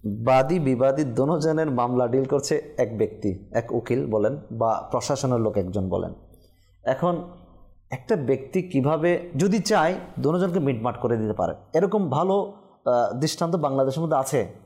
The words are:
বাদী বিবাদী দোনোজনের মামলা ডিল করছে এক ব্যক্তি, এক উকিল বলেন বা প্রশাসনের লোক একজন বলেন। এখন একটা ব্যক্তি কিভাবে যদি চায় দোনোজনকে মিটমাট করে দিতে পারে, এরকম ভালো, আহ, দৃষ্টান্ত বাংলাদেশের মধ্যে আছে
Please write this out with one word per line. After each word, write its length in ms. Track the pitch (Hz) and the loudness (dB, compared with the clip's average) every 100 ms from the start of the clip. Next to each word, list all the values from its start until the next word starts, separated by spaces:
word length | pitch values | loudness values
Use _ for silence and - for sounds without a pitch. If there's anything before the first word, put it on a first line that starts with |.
| 107 | -6
বাদী 540 | 104 117 131 135 180 | -4 4 4 4 2
বিবাদী 440 | 139 127 135 135 | 2 4 4 2
দোনোজনের 680 | 143 113 135 165 156 156 160 | 0 0 0 2 2 2 0
মামলা 360 | 123 120 127 123 | 0 0 2 2
ডিল 180 | 131 135 | 0 2
করছে 480 | 143 - 151 - - | 0 0 -2 -2 -2
এক 200 | 117 110 | -2 0
ব্যক্তি, 520 | 104 - 104 92 - | -2 -2 -4 -4 -4
এক 200 | 117 113 | -4 -2
উকিল 400 | 117 - 123 139 | -6 -2 -2 0
বলেন 260 | 107 107 147 - | 0 0 -2 -10
বা 360 | 113 113 104 - | -2 0 0 -2
প্রশাসনের 480 | 127 - 139 131 123 | -6 -2 -2 0 0
লোক 180 | 110 101 | 0 0
একজন 320 | 92 98 92 | -2 -2 -2
বলেন। 240 | 92 90 - - - _ _ _ _ | -2 -4 -10 -20 -20 _ _ _ _
এখন 400 | - 135 175 170 180 - - - - - _ | -4 -2 0 -2 -6 -18 -20 -20 -20 -20 _
একটা 240 | 135 - 214 | -12 -2 -2
ব্যক্তি 460 | 131 135 - 180 | 2 -2 0 -4
কিভাবে 680 | 180 139 131 156 165 175 - 135 | -2 0 2 2 2 0 -2 -2
যদি 220 | 190 214 | 2 2
চায় 340 | - 214 160 185 - - | 2 2 2 0 -8 -4
দোনোজনকে 400 | 135 175 185 180 | 0 0 0 0
মিটমাট 420 | 139 123 117 117 | 0 0 -4 -2
করে 160 | 120 117 | 0 0
দিতে 160 | 107 | 0
পারে, 200 | 107 85 80 - | 0 -2 -4 -2
এরকম 360 | 156 190 208 175 | 0 2 0 0
ভালো, 440 | 131 185 196 - - - _ - | 0 2 0 0 -8 -20 _ 0
আহ, 340 | 123 117 131 | 2 2 0
দৃষ্টান্ত 360 | 151 - 170 170 | -4 -2 -2 0
বাংলাদেশের 480 | 147 135 135 139 | 0 2 0 0
মধ্যে 140 | 165 151 | 0 0
আছে 300 | 131 139 92 - | 0 0 -2 -8